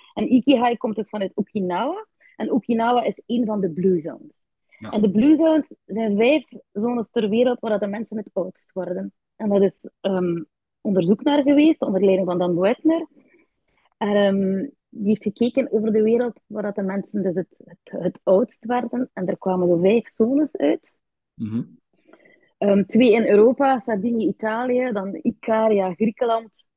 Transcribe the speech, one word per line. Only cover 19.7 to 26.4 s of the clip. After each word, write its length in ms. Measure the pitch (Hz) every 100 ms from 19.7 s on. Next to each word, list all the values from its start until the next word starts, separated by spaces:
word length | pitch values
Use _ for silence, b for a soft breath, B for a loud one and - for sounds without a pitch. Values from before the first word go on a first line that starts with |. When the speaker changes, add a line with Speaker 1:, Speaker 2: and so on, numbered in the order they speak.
| 170
Speaker 1:
vijf 320 | 185 226 -
zones 480 | - 226 277 302 -
uit. 360 | 285 339 _ _ _ _ _
Speaker 2:
Mhm. 300 | - 110 113 - - _ b b b b b b _
Speaker 1:
Ehm, 260 | 202 202
twee 260 | 185 220 247
in 140 | 226 208
Europa, 520 | 208 233 262 269 254
Sardinië, 480 | - 208 233 233 202
Italië, 640 | - 220 226 254 247 254
dan 280 | 208 196 -
Icaria, 720 | 240 - 233 220 220 208 185
Griekenland, 760 | 170 226 - 233 226